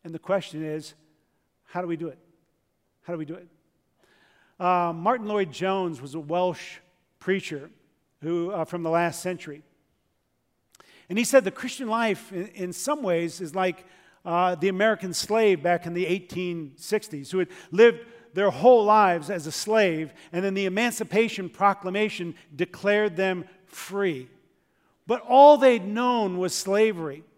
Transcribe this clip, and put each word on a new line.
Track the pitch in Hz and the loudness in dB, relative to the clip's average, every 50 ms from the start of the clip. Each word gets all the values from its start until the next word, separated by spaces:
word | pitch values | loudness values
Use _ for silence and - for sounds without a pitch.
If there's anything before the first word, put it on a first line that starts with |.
| _ | _
And | 170 165 | -14 -14
the | 156 | -14
question | _ - 180 190 - - 156 156 | _ -2 -2 -2 -2 -6 -12 -10
is, | 156 156 151 156 151 - - _ _ _ _ _ _ _ _ _ _ _ _ _ _ | -8 -8 -8 -10 -10 -14 -20 _ _ _ _ _ _ _ _ _ _ _ _ _ _
how | _ - 180 | _ -8 -8
do | 180 170 | -6 -6
we | 170 | -6
do | 151 170 | -6 -6
it? | 160 127 _ _ _ _ _ _ _ _ _ _ _ _ _ _ _ _ _ | -12 -12 _ _ _ _ _ _ _ _ _ _ _ _ _ _ _ _ _
How | _ - | _ -10
do | 175 160 | -10 -8
we | 156 | -8
do | 143 165 | -12 -12
it? | 180 180 175 _ _ _ _ _ _ _ _ _ _ _ _ _ _ _ _ _ _ _ _ _ _ | -16 -18 _ _ _ _ _ _ _ _ _ _ _ _ _ _ _ _ _ _ _ _ _ _ _
Uh, | 185 180 180 180 175 170 165 | 0 2 2 2 0 -2 -4
Martin | 165 170 214 254 247 214 | -2 -2 -2 -2 0 -2
Lloyd-Jones | 208 208 208 196 160 123 - 180 190 190 196 185 175 160 120 | -4 -2 -2 -2 -4 -4 -4 -2 -2 -2 -2 -2 -4 -6 -10
was | 135 139 131 | -14 -12 -12
a | 165 | -12
Welsh | 147 143 165 175 180 180 165 - - - - - _ _ _ _ _ _ _ _ | -8 -4 -2 -2 0 -2 -4 -6 -12 -18 -18 -20 _ _ _ _ _ _ _ _
preacher | - - 190 196 - - 160 139 139 - _ _ _ _ _ _ _ _ _ _ | -4 -2 -2 -2 -4 -8 -12 -12 -14 -16 _ _ _ _ _ _ _ _ _ _
who, | 147 156 170 170 170 180 | -6 -4 -4 -4 -4 -4
uh, | 208 175 160 | -6 -6 -6
from | - - 175 165 | -6 -6 -6 -4
the | 160 | -2
last | 165 170 170 170 - - | 0 0 0 0 -4 -6
century. | - 185 185 175 - 156 143 151 _ _ _ _ _ _ _ _ _ _ _ _ _ _ _ _ _ _ _ _ _ _ _ _ - _ _ - _ _ | -8 -8 -8 -8 -12 -16 -16 -18 _ _ _ _ _ _ _ _ _ _ _ _ _ _ _ _ _ _ _ _ _ _ _ _ -20 _ _ -20 _ _
And | 180 214 | -2 -2
he | 240 | 0
said | - - 269 | 4 4 4
the | 190 190 | 4 4
Christian | - - - 247 - - 269 220 | -6 -6 -10 -10 -10 -8 -6 -4
life, | 220 233 233 220 196 - - - | -2 0 0 0 -2 -4 -8 -12
in, | 190 170 185 214 | -10 -10 -10 -10
in | - 202 185 180 | -10 -10 -10 -10
some | 175 - - 269 294 302 | -8 -8 -4 -4 -4 -2
ways, | 254 185 170 165 170 165 - - | 0 -2 0 0 -2 -4 -8 -10
is | 185 151 147 | -12 -8 -4
like, | 190 185 185 175 - - _ _ _ _ _ _ _ _ | -2 -2 -2 -4 -6 -16 _ _ _ _ _ _ _ _
uh, | 170 170 175 180 180 180 | -2 0 2 2 0 0
the | 156 160 196 | 0 0 0
American | 190 185 208 226 214 - 190 185 | 2 2 2 2 2 0 -4 -6
slave | 165 - - - 208 226 220 208 185 160 139 | -6 -6 -4 0 0 2 4 4 2 2 2
back | 175 175 170 170 | 0 0 0 -2
in | 170 170 | -6 -4
the | 175 185 | -4 -2
eighteen | 160 180 196 180 - - 175 185 175 175 165 156 139 135 | -2 -2 -4 -4 -10 -8 -6 -6 -6 -6 -8 -10 -12 -16
sixties, | _ - - 208 208 - - 151 143 139 - | _ -6 -4 -4 -4 -4 -6 -14 -14 -12 -6
who | 180 185 | -4 -4
had | 180 180 - - - - | -4 -4 -8 -20 -16 -6
lived | 156 190 233 233 233 233 - - - - - _ - | 6 8 8 8 8 2 -12 -20 -20 -20 -20 _ -4
their | 180 202 196 | 0 0 0
whole | 139 135 170 247 254 233 208 | 0 4 6 8 8 8 6
lives | 208 214 214 208 185 175 170 147 151 | 6 6 6 6 4 2 0 -2 -6
as | 202 175 143 160 | -8 -6 -6 -8
a | |
slave, | 147 - - 208 220 220 208 185 165 156 160 143 - - - - | -8 -8 -4 0 2 4 4 2 0 -2 -6 -8 -12 -20 -20 -8
and | 165 170 190 | -6 -4 -2
then | 196 190 | -2 -2
the | 196 196 | -2 -2
Emancipation | 185 180 208 240 240 - - 226 - - 208 233 220 220 - 185 170 | -2 -2 0 -2 -2 -2 -6 -8 -2 0 0 0 0 -2 -8 -10 -12
Proclamation | - - 196 202 190 196 - 185 185 208 214 214 208 - 175 170 151 - - _ 147 | -4 0 2 2 2 0 -6 -6 -4 -2 -2 -4 -4 -8 -10 -10 -12 -14 -20 _ -8
declared | 139 175 - - - - 202 208 208 214 208 165 | -6 -6 -6 -6 -4 0 0 2 2 0 -2 -2
them | 170 196 190 185 180 151 - - _ _ | -2 -2 -2 -2 -4 -8 -12 -18 _ _
free. | _ - - - - 190 202 202 185 156 127 127 127 _ _ _ _ _ _ _ _ _ _ _ _ _ _ _ | _ -18 -16 -14 -8 -4 -2 -2 -2 -4 -6 -12 -16 _ _ _ _ _ _ _ _ _ _ _ _ _ _ _
But | - 233 240 - - | -4 -4 -4 0 4
all | 247 269 285 294 302 254 | 8 10 12 12 10 10
they'd | 262 262 240 226 180 | 8 4 4 4 -2
known | 202 208 226 247 247 247 233 214 190 180 180 | -6 -4 -2 0 0 0 0 0 -2 -2 -2
was | 185 175 - | -4 -4 -4
slavery. | - - 190 196 208 220 220 202 170 160 151 139 156 165 _ _ | -6 -4 0 2 2 2 2 0 -4 -8 -10 -10 -12 -18 _ _